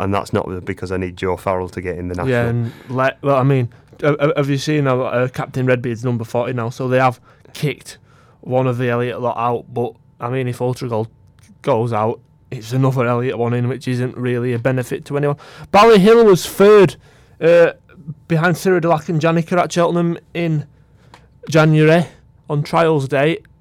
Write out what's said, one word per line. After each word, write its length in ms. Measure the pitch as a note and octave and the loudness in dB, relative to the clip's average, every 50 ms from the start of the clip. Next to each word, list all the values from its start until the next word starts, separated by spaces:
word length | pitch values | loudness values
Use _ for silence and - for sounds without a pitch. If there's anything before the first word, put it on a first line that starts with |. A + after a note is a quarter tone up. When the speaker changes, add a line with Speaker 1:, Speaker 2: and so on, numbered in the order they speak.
Speaker 1:
and 120 | - G2 G2 | -2 -2 -2
that's 200 | G2+ - - - | -4 -4 -4 -4
not 320 | G#2 - - F#2 F2+ - | -4 -4 -4 -8 -10 -8
because 260 | - F#2+ - - F2+ | -8 -8 -8 -8 -6
I 60 | F#2+ F#2 | -6 -6
need 180 | F#2 F#2 F2+ | -6 -6 -6
Joe 220 | F2+ - F#2 F2+ F2 | -6 -4 -4 -4 -4
Farrell 320 | - G2+ F#2+ F#2 F#2 F2 | -2 -4 -2 -2 -4 -6
to 100 | - F#2 | -8 -10
get 180 | F2+ F#2 E2+ E2+ | -8 -8 -8 -8
in 120 | F2+ F2+ | -8 -8
the 60 | F2+ | -6
National. 140 | F2+ F2 C3+ | -6 -4 -2
Speaker 2:
Yeah, 180 | B2 A#2+ A#2 A#2 | -2 -2 -2 -2
and 260 | A#2 A#2+ A#2 A2+ - - - - | -2 -4 -6 -6 -8 -14 -14 -8
le-, 280 | B2+ B2+ C3 C3 - - | -6 -4 -2 -2 -4 -4
well, 160 | - C#3 C#3 C3 | -2 -2 0 2
I 60 | B2+ | 2
mean, 260 | C#3 C#3 C3 B2 A#2+ - - _ _ - - - | 2 2 0 0 -4 -6 -14 _ _ -12 -4 -2
uh, 120 | D3 C#3+ | -2 0
uh, 180 | - C#3+ D3+ D#3+ | 0 0 0 0
have 140 | D3 C#3+ C3+ | 0 -2 -2
you 80 | C#3+ C3+ | -2 -4
seen, 280 | - - D3+ D3+ C#3+ C3+ | -2 -2 -2 0 0 0
uh, 100 | B2+ B2+ | 0 -2
uh, 300 | B2+ G#2+ - A#2+ B2+ B2+ | -2 -2 -2 -2 -2 -2
Captain 360 | - - C3+ - - C3 B2+ | -4 -6 -10 -8 -6 -4 -2
Redbeard's 380 | B2+ B2+ A#2+ A#2+ B2 A#2 G#2+ A#2+ | 0 0 0 -2 -4 -8 -6 -4
number 220 | C3 A#2+ A#2 A2+ | -4 -4 -4 -6
forty 260 | - - A#2+ A#2+ A#2+ | -4 -4 -4 -4 -4
now? 180 | B2+ B2 A2+ A2+ | -4 -6 -6 -8
So 200 | A#2+ - C3 B2+ | -8 -6 -4 -2
they 100 | B2+ B2+ | 0 2
have 220 | C3 C3+ C3 - _ _ _ _ _ _ - | 2 2 0 -2 _ _ _ _ _ _ -10
kicked 440 | - - D3 A#2+ - - - - - _ _ _ _ _ _ _ _ | -8 -6 -6 -6 -8 -12 -20 -20 -20 _ _ _ _ _ _ _ _
one 260 | - - B2 C3 C3 C3 | -10 -4 -2 -2 0 0
of 100 | B2 A#2+ | -2 -2
the 120 | B2+ A#2+ | -2 -2
Elliott 320 | A#2+ A#2+ B2 B2 A2 F#2+ | -2 -2 -4 -4 -6 -6
lot 160 | B2 A#2+ - - | -6 -6 -4 -2
out, 360 | A#2 B2 A#2+ A2 - - B2 | -2 -2 -2 -4 -6 -8 -6
but, 200 | A#2+ A#2+ A#2+ - - _ _ _ _ | -6 -6 -6 -8 -12 _ _ _ _
I 100 | - A#2+ | -8 -6
mean, 200 | B2+ C3 C3 B2 | -6 -4 -4 -6
if 120 | A#2+ - | -6 -4
Ultra 280 | B2 B2 B2+ - C#3+ B2 | -4 -4 -4 -6 -6 -6
Gold 180 | A#2 A2 A2+ A2+ - _ _ _ _ _ - - - _ | -4 -4 -6 -6 -10 _ _ _ _ _ -20 -20 -20 _
goes 320 | - C#3+ C3+ A2+ A#2 A#2 A#2 | -4 -2 0 0 0 -2 -2
out, 260 | G#2 G#2+ A2 A#2+ - _ _ _ _ _ _ | -2 -2 -2 -4 -6 _ _ _ _ _ _
it's 220 | - B2 G#2+ A2 B2 | -16 -14 -10 -6 -2
another 320 | C3 C3+ C3+ C3 C3+ A#2+ | 0 0 0 0 0 0
Elliott 320 | A#2+ B2 A#2+ B2 C3 G#2 G#2+ | 0 0 -2 -2 -4 -4 -2
one 160 | A#2 A#2 A#2+ | -2 -2 -2
in, 160 | B2 B2 A#2+ | -2 -2 -4
which 180 | - A#2+ - B2+ | -4 -6 -6 -6
isn't 300 | B2+ A#2+ B2 B2+ - - | -4 -4 -4 -6 -6 -6
really 360 | B2+ B2 B2 A#2+ A#2+ B2+ B2 | -4 -4 -4 -2 -2 -4 -4
a 60 | A#2 | -2
benefit 460 | A2+ C3 C3 B2+ B2 - - - - | -2 -2 -2 -2 -4 -6 -8 -10 -8
to 120 | - C#3+ C#3+ | -8 -6 -4
anyone. 200 | C#3+ D3 C#3 - - - - - - - | -2 -2 -4 -4 -8 -16 -20 -20 -6 2
Ballyhill 540 | - G3 G#3+ A#3 A3+ G3+ F3+ G#3+ A3+ A#3 A#3 | 4 6 8 8 8 8 8 8 8 8 8
was 220 | G#3+ F#3+ E3 - - | 8 6 4 2 -2
third, 480 | - - G3 G3+ G#3+ G#3 F#3+ D#3 - - - - _ _ _ _ _ _ | 0 4 6 8 8 8 8 6 2 -2 -14 -20 _ _ _ _ _ _
uh, 340 | - E3 E3+ E3+ E3+ D3+ - - _ _ - - - D#3 D#3 - _ - | 2 4 6 6 6 4 2 -2 _ _ -20 -18 -16 -16 -16 -16 _ -4
behind 300 | E3+ D#3 D#3+ F3+ F3 - | -2 0 0 0 0 0
Cyril 240 | - G3 F#3 F3 | 0 0 2 2
Dulac 260 | D#3 E3+ E3 D3+ D3+ - | 2 2 0 0 0 -2
and 140 | F3 D#3 | -2 0
Janica 360 | D#3 E3 E3 E3+ D#3+ - - F3+ | 0 2 2 0 0 0 0 0
at 140 | E3 D3+ | 0 0
Cheltenham 460 | - F3 E3+ D#3+ E3+ F3 E3+ E3+ E3+ - - _ - | 0 0 0 2 2 0 0 0 -2 -4 -8 _ -8
in 320 | E3+ E3+ E3 D#3+ D3 D3 - _ _ _ _ _ _ _ _ - - _ _ _ _ - - | -6 -4 -2 -2 -2 -4 -6 _ _ _ _ _ _ _ _ -20 -20 _ _ _ _ -10 0
January 600 | C#3 D#3+ D#3 D#3+ D#3 D#3 D3+ D3+ D#3+ F3 E3 - - _ _ _ _ _ _ - | 2 4 4 6 4 4 4 4 4 4 2 -2 -6 _ _ _ _ _ _ -8
on 140 | D3+ D3 D3 | -6 -6 -4
trials 440 | - - E3 E3+ D#3+ D#3+ D3 C3 B2+ | -2 0 0 2 2 2 0 -2 -2
day. 300 | D3 C3+ C#3 D#3 E3+ - - _ _ _ | -2 0 0 0 -2 -4 -8 _ _ _